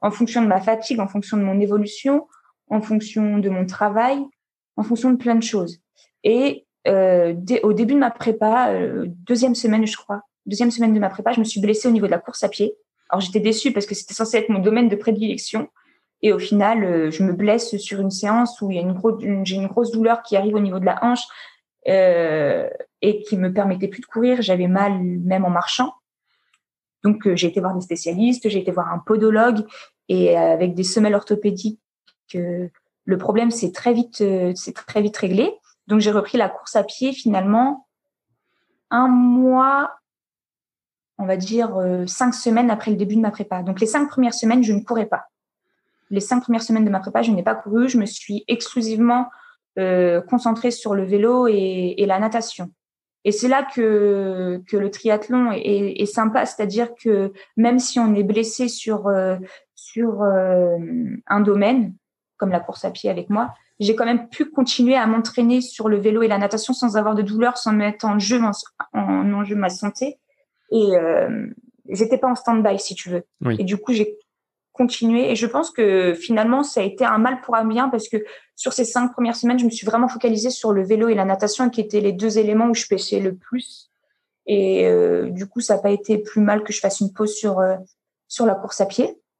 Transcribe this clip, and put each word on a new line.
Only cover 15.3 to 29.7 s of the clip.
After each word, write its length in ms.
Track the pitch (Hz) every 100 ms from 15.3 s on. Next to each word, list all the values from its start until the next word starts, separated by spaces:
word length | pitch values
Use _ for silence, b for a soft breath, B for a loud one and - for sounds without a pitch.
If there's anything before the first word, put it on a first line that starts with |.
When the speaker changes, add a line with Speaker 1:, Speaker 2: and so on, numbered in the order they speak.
| 185 - 220 294 _ _ _ _ _
Speaker 1:
Et 80 | 214
au 60 | 180
final, 440 | - 208 202 226
euh, 280 | 190 170 156
je 120 | 156
me 100 | 190
blesse 440 | 175 208 233 - 202
sur 220 | - 202
une 100 | 196
séance 520 | 190 208 226 240 -
où 100 | 196
il 60 | 180
y 20 |
a 20 |
une 120 | 180
gros-, 260 | 180 226 214
une, 260 | 202 196 190
j'ai 100 | 190
une 120 | 196
grosse 240 | - 233
douleur 320 | 226 226 233
qui 120 | - 196
arrive 200 | 208 208
au 40 |
niveau 200 | 202 185
de 60 | 185
la 120 | -
hanche, 180 | 240 247 - B B B _ _ -
euh, 800 | 190 185 170 165 156 143 85 - - - _
et 200 | 202 208
qui 160 | - 190
me 160 | 185
permettait 340 | 190 196 185 196
plus 140 | -
de 60 | -
courir. 340 | 226 247 247
J'avais 260 | 196 180 180
mal 320 | 185 202 190
même 420 | 180 175 175 190 180
en 40 |
marchant. 440 | 175 175 - 254 - _ _ _ _ _ _ _ _ _ _
Donc, 240 | 208 208 202
euh, 80 | 175
j'ai 120 | 175
été 120 | 185
voir 160 | 180 185
des 60 |
spécialistes, 680 | - 165 - 175 240 240 214
j'ai 100 | 196
été 120 | 185
voir 200 | 175 170
un 60 | 175
podologue 640 | - 220 220 214 240 214 214